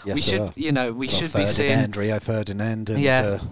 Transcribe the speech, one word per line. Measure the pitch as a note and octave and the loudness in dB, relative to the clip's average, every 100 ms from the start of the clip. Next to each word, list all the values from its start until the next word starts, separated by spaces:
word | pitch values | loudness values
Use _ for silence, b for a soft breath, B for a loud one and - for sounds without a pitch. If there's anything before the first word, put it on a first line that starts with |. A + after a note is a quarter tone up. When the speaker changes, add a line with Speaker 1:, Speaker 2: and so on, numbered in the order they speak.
Speaker 1:
Yes, | G2 C#3+ | -6 -2
Speaker 2:
We | |
Speaker 1:
there | |
Speaker 2:
should, | - F#3+ | 0 0
Speaker 1:
are. | G3+ - | -2 -4
Speaker 2:
you | D#3 | 0
know, | C#3 B2 | 0 0
we | A#2 C3 | -2 -2
Speaker 1:
Got | F#3 | 0
Speaker 2:
should | E3+ | 0
be | G#2+ G2 | 0 2
seeing | G#2+ C#3+ | 2 4
Speaker 1:
Ferdinand, | C3+ G#2+ G#2 | 2 2 0
Rio | G#2 G#2+ | -2 -2
Ferdinand, | - A2 G2+ G2+ G#2+ A2 G#2 | -2 -2 -2 -4 -2 -2 -2
and, | A2 | 0
Speaker 2:
Yeah. | C#3 C3 | 4 4
Speaker 1:
uh, | A2 G2 - | 2 0 -4